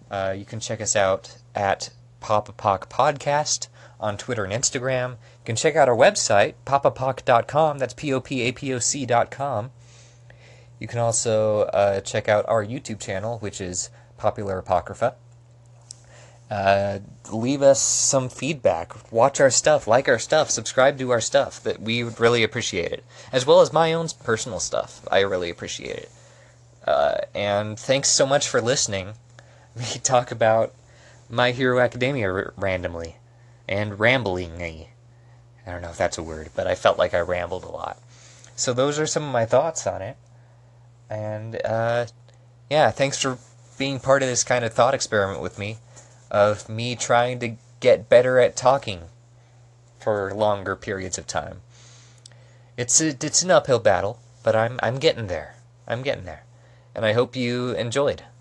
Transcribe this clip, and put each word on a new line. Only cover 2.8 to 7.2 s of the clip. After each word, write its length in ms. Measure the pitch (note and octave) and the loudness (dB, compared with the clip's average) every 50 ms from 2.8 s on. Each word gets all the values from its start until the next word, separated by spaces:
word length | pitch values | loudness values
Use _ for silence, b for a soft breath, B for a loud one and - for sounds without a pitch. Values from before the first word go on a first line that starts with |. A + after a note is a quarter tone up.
| - | -2
Podcast 800 | - - - C3 D3+ D3 B2+ - D3 C#3+ D3 D3 - - - - B B B B B B - | -4 0 2 2 2 0 0 -2 0 0 0 0 -2 -4 -6 -8 B B B B B B -6
on 180 | - G#2+ G2+ | -6 -6 -6
Twitter 280 | G2+ - - A#2+ G#2+ G2 | -6 -6 -6 -4 -4 -4
and 80 | F#2 G#2 | -4 -4
Instagram. 580 | B2 - - - B2+ B2+ C3 C3 B2+ B2 B2+ | -4 -4 -4 -4 -4 -4 -4 -2 -2 -4 -6
You 340 | B2 A2 - - - - - | -8 -14 -20 -20 -20 -12 -8
can 100 | - A2+ | -6 -4
check 200 | - - D#3 D3 | 0 0 2 4
out 140 | D#3+ C#3 B2+ | 6 6 6
our 60 | A#2 | 6
website, 580 | A2+ C#3+ G3+ G3+ - - - G#2+ G2+ A2+ D3+ - - - | 6 6 6 4 2 2 4 4 4 4 2 0 -8 -4
popapoc 600 | - C#3 C#3 - C3+ - - C3 C3+ B2+ - | -2 0 2 2 0 0 0 -2 -4 -4 -2